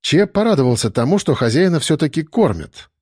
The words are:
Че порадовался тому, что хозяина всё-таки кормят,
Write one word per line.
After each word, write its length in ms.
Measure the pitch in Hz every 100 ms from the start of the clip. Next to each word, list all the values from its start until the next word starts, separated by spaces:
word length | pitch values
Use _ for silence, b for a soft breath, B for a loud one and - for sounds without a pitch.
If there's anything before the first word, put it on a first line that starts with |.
Че 240 | - 151 202
порадовался 640 | 196 226 170 127 117 110
тому, 260 | 120 120 196
что 160 | -
хозяина 460 | 135 117 123 185 165
всё-таки 440 | - 151 156 160
кормят, 680 | 156 233 175 87 73 - - _